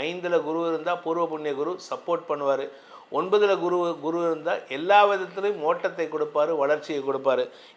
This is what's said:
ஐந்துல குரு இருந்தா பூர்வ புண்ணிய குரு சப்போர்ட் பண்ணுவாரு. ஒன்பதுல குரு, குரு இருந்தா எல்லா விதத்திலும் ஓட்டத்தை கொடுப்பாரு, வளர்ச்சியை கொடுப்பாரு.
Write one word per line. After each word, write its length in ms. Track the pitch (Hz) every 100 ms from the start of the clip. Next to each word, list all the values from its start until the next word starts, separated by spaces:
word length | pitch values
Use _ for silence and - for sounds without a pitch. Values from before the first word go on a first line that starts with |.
ஐந்துல 400 | 147 180 175 170
குரு 280 | 151 165 170
இருந்தா 280 | 160 160 143
பூர்வ 300 | 160 170 165
புண்ணிய 280 | 156 151
குரு 220 | 139 147 131 -
சப்போர்ட் 320 | 127 - 170 165
பண்ணுவாரு. 400 | 147 139 135 135 - - - -
ஒன்பதுல 460 | 139 185 208 202 185
குரு, 400 | 175 175 170 151
குரு 180 | 147 170
இருந்தா 340 | 170 160 160 - -
எல்லா 360 | 135 175 208
விதத்திலும் 580 | 202 196 180 190 202 190
ஓட்டத்தை 460 | 151 175 185 175 156
கொடுப்பாரு, 480 | 156 151 151 151 156
வளர்ச்சியை 440 | 139 151 147 147
கொடுப்பாரு. 460 | 135 135 135 127 127 - -